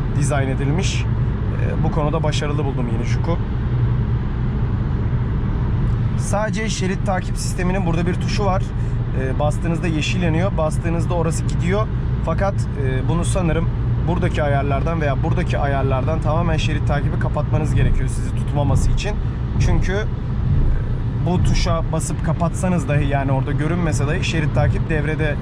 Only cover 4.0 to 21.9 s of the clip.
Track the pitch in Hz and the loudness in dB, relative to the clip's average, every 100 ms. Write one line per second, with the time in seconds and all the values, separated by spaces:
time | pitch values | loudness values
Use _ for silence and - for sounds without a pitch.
4 | - - - - - - - - - - | 0 0 -2 -2 -2 -2 -2 0 0 0
5 | - - - - - - - - - - | 0 0 0 -2 -2 -2 0 0 0 0
6 | - - - 196 214 196 220 - 185 190 | 0 -2 -2 0 0 -2 -2 -2 -2 -2
7 | - 180 - - - - 180 190 175 165 | 0 -2 -2 -4 -2 -2 0 0 0 0
8 | 180 180 - - 196 190 - - - - | 0 0 0 0 0 0 0 -2 -2 -2
9 | - - - - 147 - 175 170 170 151 | -2 -2 -2 0 0 0 -2 -2 0 0
10 | - 180 175 156 202 - 156 - 170 170 | 0 0 0 0 0 0 0 0 0 0
11 | 170 175 160 143 - - 170 202 214 - | 0 0 0 0 -2 0 0 0 0 -2
12 | - - 165 160 196 - - - 131 - | -2 -2 0 0 0 0 -2 -2 0 0
13 | - 165 170 196 175 156 165 - - - | 0 0 0 0 0 0 0 0 0 0
14 | 143 170 175 170 147 143 139 139 160 165 | 0 0 0 0 0 0 0 0 0 0
15 | 147 135 160 170 165 151 143 139 135 131 | 0 0 0 0 0 0 0 0 0 0
16 | 127 160 - 160 170 156 165 151 - 143 | 0 0 0 0 2 2 0 0 0 0
17 | 147 - - 151 147 - - - - - | 0 0 0 0 0 0 2 2 4 4
18 | 127 - 117 107 - 147 - - - - | 2 0 -2 -2 -2 0 2 2 4 2
19 | 202 202 - - - - - 170 175 196 | 0 -2 -2 -2 -2 2 2 4 2 0
20 | 220 - - - - - - - - - | -2 -4 -4 -2 0 2 4 2 0 -2
21 | - - 160 180 - - 180 165 - | -2 -2 0 2 4 2 2 0 0